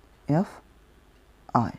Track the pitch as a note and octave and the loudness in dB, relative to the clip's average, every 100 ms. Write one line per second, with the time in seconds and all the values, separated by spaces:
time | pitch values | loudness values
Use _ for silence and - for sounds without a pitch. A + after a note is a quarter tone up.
0 | - _ - D3+ G#3 - - _ _ _ | -20 _ -2 0 0 -8 -20 _ _ _
1 | _ _ _ _ - A#2+ G#2+ | _ _ _ _ -2 0 0